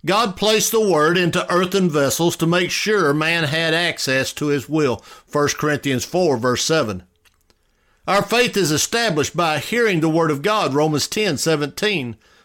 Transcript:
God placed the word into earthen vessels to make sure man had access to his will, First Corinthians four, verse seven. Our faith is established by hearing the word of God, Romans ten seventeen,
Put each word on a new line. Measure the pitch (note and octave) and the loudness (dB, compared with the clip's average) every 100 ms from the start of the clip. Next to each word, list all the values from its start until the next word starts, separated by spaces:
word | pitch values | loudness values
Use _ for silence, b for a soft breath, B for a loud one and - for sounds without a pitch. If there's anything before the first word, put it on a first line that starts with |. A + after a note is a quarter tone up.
| D3+ | 0
God | G3+ A#3 F3+ | 0 0 -2
placed | G#3 G#3+ G3+ | 0 2 2
the | A3+ G#3 | 0 2
word | D#3 D3+ F3+ | 4 4 4
into | F3 F3+ - | 2 0 0
earthen | F3+ F#3 G3 F3+ | 0 2 2 2
vessels | D3 C3+ - E3+ - | 2 0 2 -2 0
to | E3 | 0
make | F3 F3 | 0 0
sure | - G3+ G#3+ D#3 | -2 0 2 2
man | D3 D#3 E3+ | 0 0 0
had | D3+ D#3+ E3 | 0 0 0
access | D#3+ F3 - - C3 B2+ | 0 -2 -4 -2 -2 -2
to | - D3+ | -4 -2
his | C#3+ A2+ | -2 -2
will, | D#3 C#3+ A2 B B _ | 0 0 -2 B B _
First | D3 D3 - | -2 0 0
Corinthians | D3+ D3 C#3 B2+ - | -2 -2 -2 -4 -2
four, | F3 F3+ B2 | 0 0 0
verse | B2+ A#2+ | 0 0
seven. | - D#3+ A#2 F#2 - _ _ _ _ _ _ _ _ _ - | 0 0 0 -6 -12 _ _ _ _ _ _ _ _ _ -2
Our | G3 | 0
faith | G3 A#3 B3 G3+ | 0 0 2 2
is | D#3+ | 0
established | D3+ - A#3 A3+ D3+ C3+ D#3 | 0 0 0 0 0 -2 0
by | E3+ D3+ | -2 -2
hearing | - A3+ A3+ F3 | -2 0 2 2
the | D#3+ | 2
word | D#3+ E3 | 2 2
of | C#3+ | 0
God, | E3+ G#3+ E3 | 0 0 0
Romans | C3+ D#3 D3 - | 2 2 0 -2
ten | - G#3 C#3+ | -2 -2 0
seventeen, | - D#3 D3 - G#3 F#3+ A#2+ A2 b b | 0 0 -2 -2 -2 -2 -6 -12 b b